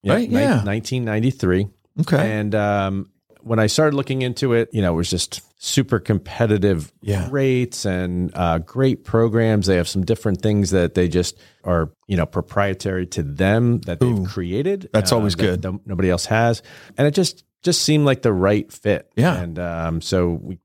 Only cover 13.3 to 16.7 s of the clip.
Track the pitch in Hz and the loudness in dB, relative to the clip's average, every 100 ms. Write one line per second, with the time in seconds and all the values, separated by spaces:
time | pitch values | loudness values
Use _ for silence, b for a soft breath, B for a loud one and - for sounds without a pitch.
13.3 | 71 95 110 120 117 - 85 123 110 95 | 0 2 4 2 0 -4 -2 0 0 -4
14.3 | 98 87 101 160 196 180 110 98 117 104 | -6 -4 -2 -2 -4 -2 -2 2 0 0
15.3 | 85 107 90 92 98 - 90 92 87 - | 0 0 -2 -4 -8 -8 -2 0 0 0
16.3 | 110 117 113 B | 2 2 0 B